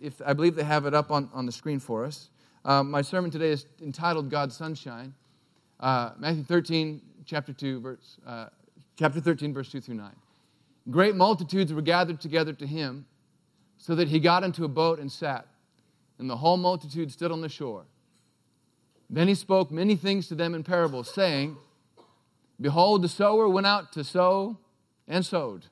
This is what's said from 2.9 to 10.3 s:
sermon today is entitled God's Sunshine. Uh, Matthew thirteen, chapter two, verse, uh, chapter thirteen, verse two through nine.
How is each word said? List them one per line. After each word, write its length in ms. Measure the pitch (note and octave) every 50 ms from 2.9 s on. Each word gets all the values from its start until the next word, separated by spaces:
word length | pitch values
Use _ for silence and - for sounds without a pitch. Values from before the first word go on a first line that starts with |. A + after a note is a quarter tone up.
| D3 C#3+
sermon 300 | C#3+ - F#3+ F#3 F3+ E3+
today 180 | D#3 D#3 D#3+ D#3+
is 160 | D3+ C#3 - _ _ -
entitled 480 | D#3+ D3 C3 - E3 F3 E3+ D#3+ C#3+ C3+
God's 260 | D3 D3 C#3+ C3+ A#2
Sunshine. 580 | - D#3+ D#3+ D#3+ - - C3+ A#2+ A#2 B2+ C3+ C#3 _ _ _ _ _ _ _ _ _ _ _ _ _
Uh, 320 | B2+ C3 C3 B2 A#2+ A2+ -
Matthew 260 | - B2 D#3 E3 D#3 C#3
thirteen, 580 | C3+ F3 F3 - - E3 D#3+ D#3 D#3 D3+ D3+ - - _ - D3
chapter 280 | - D#3+ D3 C#3 - C3+
two, 260 | - C#3+ C#3 C3 B2+
verse, 380 | A#2 C3 B2+ - _ - - _ -
uh, 220 | B2 A#2+ A#2 A2 - - _ _ _ _ - - _ _
chapter 220 | - D#3 D3+ C3+ E3
thirteen, 340 | C3+ E3+ D#3+ - D3 D3 C#3
verse 180 | C#3 C3 -
two 100 | - C3+
through 140 | - C3 A#2+
nine. 200 | A2 G2+ G2+ - _ _ _